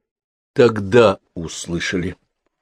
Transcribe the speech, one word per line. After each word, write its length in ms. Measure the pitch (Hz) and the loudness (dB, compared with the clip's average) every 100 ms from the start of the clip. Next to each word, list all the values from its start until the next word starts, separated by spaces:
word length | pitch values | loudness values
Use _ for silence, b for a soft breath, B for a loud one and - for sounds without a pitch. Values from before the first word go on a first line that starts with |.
| _ _ _ _ _ | _ _ _ _ _
тогда 640 | - 120 107 98 120 110 98 _ | 2 2 2 0 4 4 2 _
услышали 840 | - 80 - - 85 - 95 87 - _ _ _ _ | -14 -12 -12 -8 -8 -6 -6 -6 -10 _ _ _ _